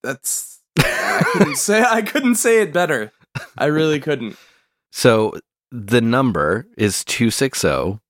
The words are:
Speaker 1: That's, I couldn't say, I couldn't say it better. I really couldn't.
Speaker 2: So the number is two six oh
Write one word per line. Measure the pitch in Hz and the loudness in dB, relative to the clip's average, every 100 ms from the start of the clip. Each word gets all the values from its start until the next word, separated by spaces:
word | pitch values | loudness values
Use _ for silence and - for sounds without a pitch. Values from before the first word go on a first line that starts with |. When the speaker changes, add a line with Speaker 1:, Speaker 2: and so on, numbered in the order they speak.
Speaker 1:
That's, | 123 135 - - - - _ - | -8 -8 -8 -8 -10 -20 _ -2
I | - - - - - | -2 -2 -2 -2 0
couldn't | 480 165 147 | 2 0 0
say, | - 214 | 0 2
I | 240 226 | 2 0
couldn't | 214 302 262 | -2 -2 0
say | 240 240 226 | 2 2 2
it | 190 | 2
better. | 170 175 131 107 _ _ - - - | 0 0 -2 -4 _ _ -16 -14 -4
I | 139 | 0
really | 151 156 151 | 2 0 0
couldn't. | 143 139 113 - - _ _ _ _ | -2 -4 -6 -12 -20 _ _ _ _
Speaker 2:
So | - 127 110 107 - _ _ _ | 2 4 4 2 -4 _ _ _
the | 123 101 120 | -14 0 2
number | 113 123 131 82 73 101 - - | 4 2 2 2 0 0 -4 -2
is | 104 - | -2 -2
two | - - 117 | -6 0 0
six | - 135 - | 0 -2 0
oh | 85 67 78 104 | 0 0 -2 -6